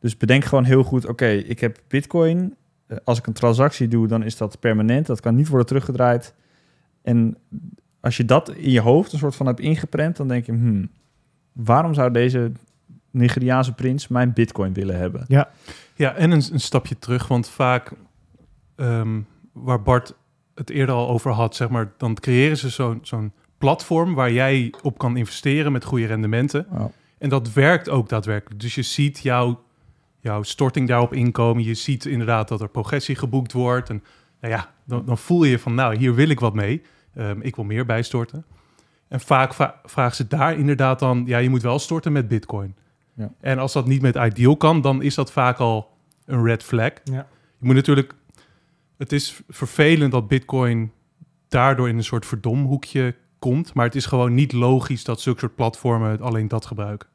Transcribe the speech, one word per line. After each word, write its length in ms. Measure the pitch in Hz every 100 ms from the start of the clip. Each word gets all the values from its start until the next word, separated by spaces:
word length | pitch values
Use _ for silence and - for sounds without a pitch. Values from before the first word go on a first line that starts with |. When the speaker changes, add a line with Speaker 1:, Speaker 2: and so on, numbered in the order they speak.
Speaker 1:
Dus 160 | 120 110
bedenk 280 | 117 127
gewoon 200 | 139 139
heel 180 | 123 131
goed: 240 | 127 127 127
oké, 220 | 120 123
ik 320 | 104 - 117
heb 180 | 120 - _
Bitcoin. 640 | 135 143 175 165 170 185 254 _ _ _
Eh, 100 | 117
als 140 | - 117
ik 80 | 117
een 60 |
transactie 560 | 110 120 113 139 - 120
doe, 180 | 117 113
dan 160 | 113
is 140 | 110 -
dat 240 | 107 -
permanent. 460 | 120 110 110 127 156
Dat 140 | 117
kan 140 | 117
niet 140 | 117 151
worden 180 | 135 120
teruggedraaid. 680 | 135 131 123 123 123 - _ _ _ _ _ _ _
En 340 | - 117 113 113 _ - - - _ _
als 160 | 131 120
je 80 |
dat 260 | 117 131 165
in 200 | 160 151
je 100 | 127
hoofd 320 | 113 139 196
een 60 | 156
soort 160 | 143
van 120 | 135 135
hebt 140 | 120
ingeprent, 560 | 147 156 - - 156 170
dan 120 | 135
denk 180 | 123 117
je, 60 |
"Hmm, 380 | 117 120 104 92 _ _ _ _ _ _
waarom 420 | - 113 123 165
zou 160 | 147 127
deze 420 | 120 123 127 117 123 _ _ _ - _
Nigeriaanse 640 | 127 120 127 127 127 123
prins 360 | 113 127 135 -
mijn 240 | 123 123
Bitcoin 400 | 117 113 - 95
willen 260 | 92 98 90
hebben?" 260 | 90 - 127
Speaker 2:
Ja. 200 | 135 143 _ - - -
Speaker 3:
Ja, 200 | _ 139
en 160 | - 165
een, 120 | 165 139
een 80 | 160
stapje 380 | - 143 - 110
terug, 300 | - 123 -
want 200 | 123 117
vaak, 440 | - 127 127 - - - _ _ _ _ _ _ _
ehm, 440 | 127 117 110 110 104 _ _
waar 300 | - 123 123
Bart 320 | 104 123 - - _ _ _
het 160 | - 123
eerder 240 | 147 135
al 140 | 127 120
over 240 | 117 139
had, 240 | 113 117 -
zeg 120 | 120
maar, 240 | 120 107 _
dan 180 | 120
creëren 420 | 110 - 123 143 151
ze 120 | 135
zo'n, 300 | 117 123 113
zo'n 300 | - 117 107 - _ _
platform 560 | 139 165 - 165 170
waar 180 | 175 127
jij 420 | 117 131 135 117 -
op 160 | 143 117
kan 180 | 127 123
investeren 560 | 113 - 143 139 147
met 120 | 131
goede 220 | - 127 113
rendementen. 600 | 110 107 113 139 139 190
Speaker 1:
Ja. 180 | 165 107 - _ _
Speaker 3:
En 100 | 143
dat 240 | 135 117
werkt 360 | 110 139 175 170
ook 200 | 135 107
daadwerkelijk. 520 | 113 104 104 - 104
Dus 140 | 117
je 80 | 127
ziet 360 | 120 - 143 139
jouw, 420 | 131 123 123 123 _ _ _ _ _ _
jouw 220 | 117 104
storting 460 | 104 - 135 127 127
daarop 240 | 120 120
inkomen. 520 | 135 120 117 117 117
Je 100 | 113
ziet 300 | 110 - 131
inderdaad 440 | - 135 113 113 107
dat 120 | 107
er 80 | 107
progressie 460 | - 107 143 - 135
geboekt 360 | 117 131 123
wordt. 360 | 127 123 123 123
En 140 | 107 - _ _ _
nou 140 | 117
ja, 160 | 113 - _
dan, 180 | - 123 -
dan 120 | 117
voel 260 | - 175
je 140 | 156 120
van, 160 | -
"Nou, 220 | 117 127 110
hier 180 | 127
wil 140 | 120 151
ik 120 | 139
wat 140 | 120
mee. 280 | 107 101 147 _ _ _
Ehm, 260 | - 110 101
ik 160 | 131 120
wil 80 |
meer 220 | 104 107 123
bijstorten." 580 | 113 117 123 117 156 - - _ _ _ _ _
En 120 | 135
vaak 340 | - 135 131
va-, 200 | - 143 -
vragen 320 | - - 123 -
ze 100 | 117
daar 320 | 147 147 160
inderdaad 400 | 143 143 135 131
dan, 240 | 135 123 123
"Ja, 120 | 120
je 120 | 127
moet 120 | 127
wel 160 | 117 131
storten 340 | - 165 160
met 160 | 143 117
Bitcoin." 460 | 110 - 104 98 95 _ _ _ -
Speaker 1:
Ja. 160 | 107 -
Speaker 3:
En 180 | - 131
als 140 | 131
dat 140 | - 123
niet 160 | 135
met 140 | 131 120
Ideal 400 | 117 107 123 147
kan, 240 | 156 160
dan 220 | 139 135
is 120 | 139
dat 180 | 135 135
vaak 260 | - 127 123
al 320 | 120 110 107 _ _ _ -
een 180 | 131
red 180 | 117 113
flag. 280 | - 120 117 -
Speaker 2:
Ja. 220 | - 131 - _ _ _
Speaker 3:
Je 80 | 123
moet 80 |
natuurlijk, 400 | 131 135 143 135 - _ _ _ _ _ _ _ _
het 140 | 135
is 280 | 143 - - -
vervelend 640 | - 127 - 151 165 143
dat 160 | 123 104
Bitcoin 600 | 131 - 131 123 117 110 _ _ _ - _ _
daardoor 400 | 131 127 127 123
in 80 | 117
een 80 |
soort 220 | 110 120 -
verdomhoekje 880 | 113 113 120 135 135 - 139 127 127 _ _
komt, 360 | 131 127 165
maar 100 | -
het 100 | 120
is 120 | 135 123
gewoon 280 | 131 123
niet 180 | 120 139
logisch 520 | 123 123 131 120 123
dat 160 | - 113
zulke 200 | - 120
soort 140 | 120
platformen 680 | - 113 - 127 113 110 107
alleen 280 | 123 113 107
dat 180 | 113 -
gebruiken. 420 | 104 104 104 -